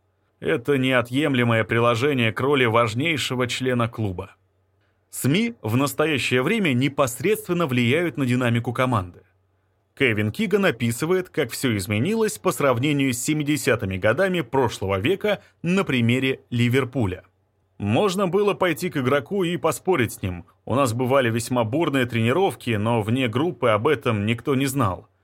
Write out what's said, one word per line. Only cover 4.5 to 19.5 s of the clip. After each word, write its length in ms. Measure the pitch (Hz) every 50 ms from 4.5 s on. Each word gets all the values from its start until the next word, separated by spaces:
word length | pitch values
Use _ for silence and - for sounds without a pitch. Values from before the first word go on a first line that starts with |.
| _ _ _ _ _ _ _ _ _ _ _ _ -
сми 420 | - - 123 147 196 233 233 233 - -
в 140 | 110 107
настоящее 640 | 127 143 139 117 - 156 160 156 127 - - 127 127 127
время 300 | 151 - - 202 160 131
непосредственно 920 | 120 131 139 139 - 143 123 - - 139 190 214 208 214 - 180 170 175
влияют 500 | 151 127 123 120 117 127 165 180 165 -
на 100 | - 139
динамику 460 | 120 123 123 127 120 117 120 117 131 117
команды. 480 | 127 131 131 127 104 92 90 87 - - _ _ _ _ _ _ _ _ _ _ _ _ _ _
Кевин 360 | - 135 123 107 101 107 107 110
Киган 320 | - 220 208 190 202 196
описывает, 640 | 180 151 - 123 117 117 - 156 160 185 185 180 -
как 220 | - - 143 120
все 260 | - - - 131 110
изменилось 600 | 101 92 110 104 104 123 175 220 226 220 214 - -
по 120 | - 185
сравнению 640 | 170 - 170 143 127 120 127 156 147 143 139 135 123
с 60 | 120
семидесятыми 800 | - - 156 156 147 139 151 135 - - 120 110 - 95 95 95
годами 420 | 95 107 - 143 190 190 180 175
прошлого 580 | 156 113 - 135 131 110 - - 104 95 98 95
века 440 | 95 143 190 190 - 208 202 - - _ _ _ -
на 220 | 165 180 196 190
примере 560 | - 139 123 117 113 120 131 135 131 131 - - _
Ливерпуля. 720 | 127 120 120 120 117 135 135 120 - 139 113 95 90 - - _ _ _ _ _ _ _ _ _ _ -
Можно 480 | 104 101 110 143 202 202 175 196 202
было 280 | 180 156 196 208 202 180
пойти 340 | - 190 180 160 - 180 185
к 60 | -
игроку 480 | 147 127 123 139 143 127 - 185 202 185
и 120 | 165